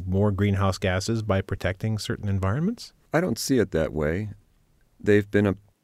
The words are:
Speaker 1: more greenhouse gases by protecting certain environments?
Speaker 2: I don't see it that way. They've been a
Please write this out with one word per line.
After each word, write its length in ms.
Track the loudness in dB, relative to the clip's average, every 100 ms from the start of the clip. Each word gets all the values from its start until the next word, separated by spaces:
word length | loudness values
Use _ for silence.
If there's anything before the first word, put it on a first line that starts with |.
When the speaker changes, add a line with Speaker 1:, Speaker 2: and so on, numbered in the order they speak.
| -2
Speaker 1:
more 240 | 0 2
greenhouse 460 | 2 2 2 0 0
gases 460 | -2 -2 -2 -2
by 180 | 0 -2
protecting 580 | -2 -4 -4 -4 -4 -4
certain 300 | -4 -6 -2
environments? 640 | 0 0 0 -2 -4 -10 _ _
Speaker 2:
I 60 | -2
don't 180 | 0 -2
see 200 | 0 2
it 120 | 2
that 220 | 0 0
way. 380 | 0 -2 -2 -4 -10 _ _ _ _ _ _
They've 300 | 2 2 4
been 160 | 2 2
a 100 | 0 -6 _